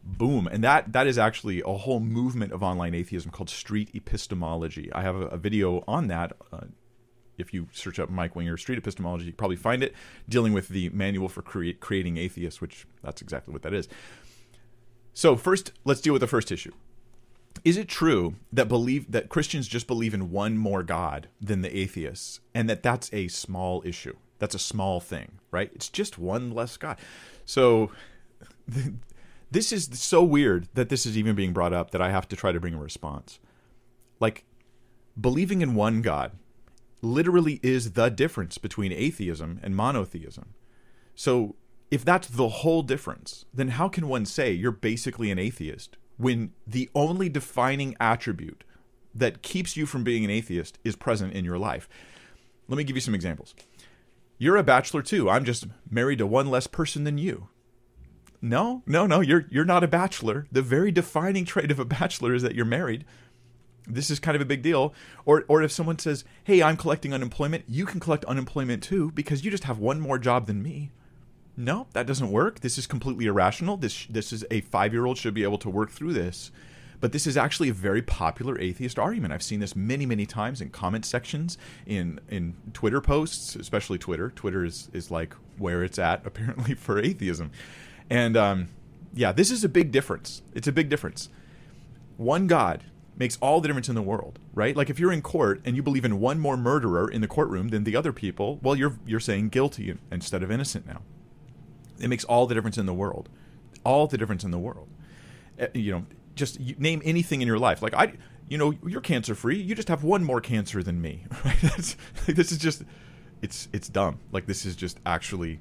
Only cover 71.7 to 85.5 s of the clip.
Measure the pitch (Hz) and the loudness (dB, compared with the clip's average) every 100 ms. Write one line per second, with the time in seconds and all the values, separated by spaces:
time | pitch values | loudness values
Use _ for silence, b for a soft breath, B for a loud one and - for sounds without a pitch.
71.7 | 185 262 - 123 135 123 104 185 - 127 | -2 -2 -4 -2 -2 2 2 2 0 -4
72.7 | 127 127 131 135 113 113 98 92 107 170 | -4 -4 -4 -4 -2 2 6 4 4 -4
73.7 | 202 120 - - 110 104 110 113 110 - | -2 -4 -6 -6 -6 -6 -8 -4 -4 -2
74.7 | 107 104 117 123 131 120 104 101 101 110 | 2 2 2 0 0 -2 0 0 0 -2
75.7 | 95 107 - 156 143 87 - - B B | -2 -4 -4 -4 -2 -2 -6 -14 B B
76.7 | B B B 120 147 151 135 135 - 139 | B B B -2 0 0 2 0 2 0
77.7 | 101 98 104 117 - 80 - 120 131 92 | 0 0 0 0 0 0 0 -6 -2 -4
78.7 | 90 123 - 139 233 104 73 - 104 101 | -4 -6 0 0 0 -2 -4 -4 -4 -4
79.7 | 95 101 135 139 110 101 117 107 131 76 | -2 -2 -2 0 0 -2 -4 -4 -6 -10
80.7 | - 90 110 110 120 - 147 170 - B | -4 -2 -2 -2 -4 -4 -4 -4 -8 B
81.7 | B B 101 87 73 - 101 85 85 - | B B -2 -2 -6 -8 -4 -4 -6 -14
82.7 | - 110 131 - 143 160 - - 113 110 | -2 2 2 4 2 0 -6 -10 -12 -4
83.7 | 107 - 92 - 82 117 - 104 92 87 | -4 -2 -6 -4 -4 -4 -4 -4 -2 -4
84.7 | 82 - 92 85 85 80 - - | -6 -10 -10 -6 -6 -6 -10 -20